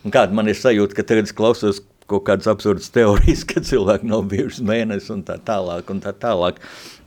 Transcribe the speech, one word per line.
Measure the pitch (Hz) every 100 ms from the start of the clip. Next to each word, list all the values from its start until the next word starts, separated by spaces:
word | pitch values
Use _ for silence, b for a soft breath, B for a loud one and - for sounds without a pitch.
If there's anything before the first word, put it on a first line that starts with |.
un | 104
kāda | 131 98 107
man |
ir | 107 101
sajūta, | 127 107 101
ka | - 104
tagad | 113
es | 104
klausos | - 110 117 104 98 - _ -
kaut | 98 -
kādas | 95 110
absurdas | 101 107 92 -
teorijas, | 120 107 101 - - -
ka | -
cilvēki | - 127 98 98 113
nav | 107 98
bijuši | 98 123 -
uz | 104
mēnesi | 113 110 101 -
un | 101
tā | 85 90
tālāk, | - 101 90 87 87
un | 98
tā | 101
tālāk. | - 120 95 90 - B B B B